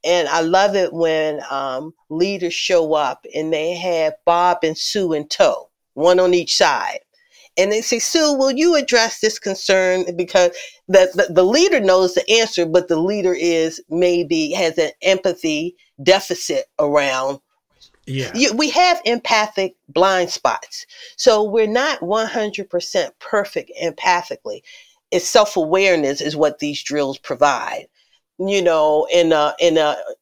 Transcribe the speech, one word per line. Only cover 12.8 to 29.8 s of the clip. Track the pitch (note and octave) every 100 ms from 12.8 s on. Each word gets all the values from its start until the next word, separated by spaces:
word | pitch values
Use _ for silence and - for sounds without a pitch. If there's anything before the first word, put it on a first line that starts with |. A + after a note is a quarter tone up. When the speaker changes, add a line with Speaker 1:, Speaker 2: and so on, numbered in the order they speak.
| F3
Speaker 1:
the | D#3+
leader | F3+ G#3 F#3
is | F3+ E3+ E3 D#3+ D#3+ -
maybe | D#3+ F3+ F3 D#3 E3 D3+
has | F3+ E3+ E3
an | D#3 -
empathy | F3+ F#3+ F#3+ F3 E3 D3+ E3 - _ _
deficit | C#3 F#3+ - F3 - C#3 - -
around. | D3+ D3 C#3 C3 C3 C#3+ _ _ _ _ - _ -
Speaker 2:
Yeah. | C3+ B2+
Speaker 1:
You, | A3+ C4+
we | A3+ D4+
have | D#4+ F4+ F4 G#3+
empathic | A#3+ - A3+ G#3+ - F#3+ _ _
blind | D3+ F#3+ F#3 F3
spots. | - B2+ A2 - - - - - -
So | - G#3+
we're | G#3+ A3 G#3+
not | A3+ C#4+ C#4
one | E3+ G#3+ A3
hundred | - G#3+ G3+ G3
percent | F3 - F#3+ D3+ _
perfect | - G#3+ G3+ E3 - -
empathically. | E3+ D#3+ F#3+ F3 - F3+ - G#2 - - - _ _
It's | F3 F3
self-awareness | A#3+ G#3 F#3+ D#3 F#3+ G3 E3+ C#3 C#3
is | C#3+ D3+
what | D3+ D3
these | D3 C#3+
drills | - D3 C#3 C#3
provide. | - B2+ C#3+ B2+ E2+ - - _ _ _ _ _
You | F#3+ G3+
know, | F3 D#3+ D3+ D3+ -
in | F3 E3+
a, | D#3 D3 -
in | E3+
a | D#3+